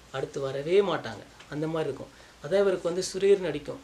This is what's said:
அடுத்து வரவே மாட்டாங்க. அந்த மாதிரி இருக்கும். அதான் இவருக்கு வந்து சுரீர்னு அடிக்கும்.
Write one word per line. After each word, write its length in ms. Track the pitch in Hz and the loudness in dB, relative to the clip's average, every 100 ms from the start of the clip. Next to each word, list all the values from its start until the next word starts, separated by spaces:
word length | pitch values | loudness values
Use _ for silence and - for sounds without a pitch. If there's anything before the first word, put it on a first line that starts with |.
| - | -10
அடுத்து 280 | 135 - - | -8 -6 -4
வரவே 400 | 135 139 147 196 | -4 -4 2 4
மாட்டாங்க. 420 | 196 147 117 107 - - - | 4 0 -4 -12 -16 -20 -12
அந்த 160 | 147 160 | -6 -4
மாதிரி 220 | 160 147 | -2 -4
இருக்கும். 400 | 131 - - - - | -6 -12 -16 -20 -14
அதான் 160 | 147 196 | -2 2
இவருக்கு 280 | 196 185 175 | 4 2 -2
வந்து 140 | 180 | -2
சுரீர்னு 440 | 180 185 196 196 175 | -4 0 4 4 4
அடிக்கும். 320 | 147 - - | -4 -8 -12